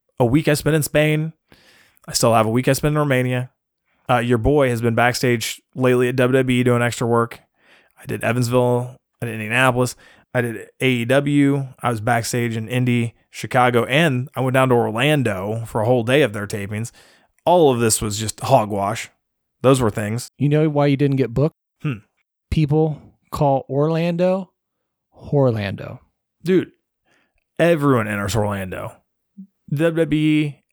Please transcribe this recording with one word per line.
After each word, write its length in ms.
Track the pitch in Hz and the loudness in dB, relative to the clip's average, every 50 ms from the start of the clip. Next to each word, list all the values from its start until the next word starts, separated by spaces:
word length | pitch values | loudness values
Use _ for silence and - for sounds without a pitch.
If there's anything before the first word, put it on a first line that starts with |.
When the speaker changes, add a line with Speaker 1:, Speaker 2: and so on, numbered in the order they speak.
| _ _ _ - | _ _ _ 0
Speaker 1:
a 60 | 131 | 2
week 220 | 117 120 151 151 - | 2 4 2 2 2
I 60 | 147 | 0
spent 220 | 143 - 143 151 | 0 0 0 0
in 80 | 160 143 | 0 0
Spain. 500 | - - 151 151 151 156 151 156 160 - _ _ _ - _ _ _ _ _ _ _ _ _ _ - | 0 0 0 2 2 0 0 -2 -4 -8 _ _ _ -20 _ _ _ _ _ _ _ _ _ _ -8
I 60 | - | -4
still 200 | - - 120 113 | 0 2 4 4
have 120 | 117 110 | 4 2
a 40 | 107 | 2
week 160 | 113 123 127 - | 0 0 0 0
I 60 | 135 | 0
spent 200 | 131 - 151 151 | 0 0 0 0
in 60 | 151 | 0
Romania. 500 | 147 147 131 127 127 127 127 127 127 127 _ _ _ _ _ _ _ _ _ _ _ - | 0 0 0 0 0 0 -2 -4 -4 -8 _ _ _ _ _ _ _ _ _ _ _ 0
Uh, 80 | 127 123 | 0 0
your 180 | 117 120 123 117 | 2 2 0 2
boy 320 | 110 131 143 151 139 127 | 2 2 2 4 2 2
has 120 | 120 113 | 0 0
been 120 | 117 117 117 | 0 0 0
backstage 680 | 113 120 123 123 - - 127 120 117 110 - - - - _ _ | 2 2 0 0 0 0 0 0 0 -2 -6 -10 -12 -16 _ _
lately 360 | - 127 127 127 123 123 123 | -2 2 2 2 2 2 0
at 80 | 131 127 | 0 0
W 200 | 127 123 127 135 | 0 2 2 2
W 220 | 131 127 123 123 | 2 2 0 2
E 40 | 123 | 2
doing 180 | 123 120 120 | 2 2 2
extra 260 | 120 120 110 - 127 117 | 0 -2 -2 -4 -2 0
work. 320 | 117 117 117 117 - - _ _ _ _ _ _ _ _ _ _ _ _ | 0 0 0 -2 -6 -12 _ _ _ _ _ _ _ _ _ _ _ _
I 60 | - | -10
did 180 | - 113 107 107 | -10 -8 -4 -2
Evansville. 760 | 110 117 123 123 117 123 127 123 123 123 120 120 123 127 - _ _ _ _ | -2 0 0 0 0 2 2 2 2 2 0 -2 -6 -10 -18 _ _ _ _
I 40 | - | -10
did 100 | 120 110 | -8 -8
Indianapolis. 600 | 110 107 107 113 127 131 131 120 123 127 123 - - - - - _ _ _ - | -8 -6 -4 0 2 2 2 2 0 -2 -2 -4 -10 -18 -20 -20 _ _ _ -4
I 80 | 127 | -4
did 280 | 120 120 113 101 - - _ _ | -4 -4 -6 -10 -14 -16 _ _
A 80 | 131 131 | -2 0
E 160 | 127 120 117 | 0 0 0
W. 640 | 113 127 139 143 143 143 143 143 139 139 143 139 131 127 - | 0 0 0 2 2 2 2 2 2 0 -2 -4 -8 -10 -6
I 80 | - 120 | -4 -4
was 100 | 120 110 | -4 -2
backstage 540 | 104 123 120 117 110 - - 123 120 120 113 | -2 -2 -2 -2 -2 -2 -4 -4 -4 -4 -4
in 140 | 113 110 110 | -6 -6 -4
Indy, 460 | 127 127 127 123 120 120 117 117 - _ _ _ | -2 -2 0 0 0 0 -2 -4 -8 _ _ _
Chicago, 520 | - - - 110 - 127 123 123 123 120 117 | -14 -14 -10 -2 2 4 4 4 4 2 0
and 440 | - 127 147 170 160 131 123 127 - - | 2 0 2 2 2 0 -2 -4 -6 -6
I 40 | - | -4
went 120 | 127 131 123 | -4 0 2
down 160 | 135 131 131 | 2 2 4
to 60 | 123 | 2
Orlando 920 | 120 113 110 107 113 127 147 151 147 127 113 101 92 95 104 110 117 117 | 2 2 0 -2 -2 0 0 2 2 0 -2 -2 -4 -4 -6 -6 -6 -8
for 160 | 110 - 117 | -6 -4 -2
a 40 | 107 | 0
whole 180 | 113 127 127 113 | 2 2 2 2
day 180 | 113 127 147 | 2 2 2
of 100 | 147 117 | 2 2
their 160 | 101 107 101 98 | 0 -6 -8 -6
tapings. 440 | - 107 101 98 107 104 113 113 - - - _ _ _ _ _ _ _ _ | -8 -8 -8 -8 -8 -8 -8 -10 -12 -18 -20 _ _ _ _ _ _ _ _
All 280 | 156 175 180 165 143 127 | 2 4 6 6 4 4
of 60 | 117 | 4
this 200 | 120 110 104 - | 2 2 0 0
was 160 | 117 107 104 107 | -2 -4 -6 -6
just 220 | 113 104 - - | -6 -8 -8 -10
hogwash. 680 | - - 135 127 110 104 104 98 98 98 113 - - - _ _ _ _ _ _ _ _ _ _ | -2 2 2 2 2 0 -2 -4 -2 -4 -4 -6 -10 -14 _ _ _ _ _ _ _ _ _ _
Those 200 | - 123 139 131 | 2 2 2 4
were 100 | 127 110 | 2 0
things. 380 | 101 - 107 104 110 120 - - - - | -2 -2 -4 -4 -6 -6 -8 -10 -6 -4
Speaker 2:
You 100 | 123 143 | -2 0
know 200 | 147 151 156 160 | 2 2 0 0
why 180 | 147 143 143 147 | 0 0 0 0
you 80 | 143 131 | 2 2
didn't 200 | 143 143 139 131 | 0 0 0 0
get 160 | 131 113 117 | -2 -2 0
booked? 220 | 127 139 160 - _ _ _ _ _ | -2 -2 -2 -2 _ _ _ _ _
Speaker 1:
Hmm. 140 | - 151 127 101 - _ _ _ _ _ _ _ _ _ | -8 -8 -8 -8 -12 _ _ _ _ _ _ _ _ _
Speaker 2:
People 520 | - 165 156 139 147 156 156 156 147 - - - _ _ _ _ | 0 0 0 2 2 2 0 0 -2 -6 -12 -20 _ _ _ _
call 360 | - - 156 143 135 135 - - | -4 -2 0 2 2 0 -2 -2
Orlando, 840 | 131 139 147 156 165 160 165 175 170 170 180 185 185 190 190 - _ _ _ _ _ _ _ _ _ _ _ _ _ | -2 -2 0 0 0 -2 -2 -2 -2 0 0 0 0 -2 -4 -10 _ _ _ _ _ _ _ _ _ _ _ _ _
Horlando. 840 | - - - - 143 135 127 113 110 104 98 101 107 67 - - - - _ _ _ _ _ _ _ - | -20 -8 -2 0 2 2 2 2 0 -2 -4 -6 -8 -10 -14 -14 -16 -20 _ _ _ _ _ _ _ -2
Speaker 1:
Dude, 280 | 180 190 180 127 - - _ _ _ _ _ _ _ _ _ _ _ _ _ _ _ _ - | 0 2 2 0 -2 -6 _ _ _ _ _ _ _ _ _ _ _ _ _ _ _ _ 0
everyone 480 | 160 170 170 156 143 143 131 120 107 107 | 2 2 2 2 2 2 2 2 2 -2
enters 280 | 104 101 101 95 95 | -4 -4 -4 -2 -2
Orlando. 600 | 117 104 104 101 98 95 92 87 - - - - - _ _ _ _ _ _ _ - 190 - _ _ _ - | -2 -2 -2 -2 -4 -6 -8 -8 -10 -10 -12 -14 -18 _ _ _ _ _ _ _ -20 -20 -20 _ _ _ -6
W 220 | 151 143 160 170 165 160 165 | -4 0 0 0 0 0 0
W 120 | 151 151 156 | 0 0 2
E, 460 | 151 156 151 151 151 147 139 - _ _ | 2 2 2 2 0 -2 -4 -10 _ _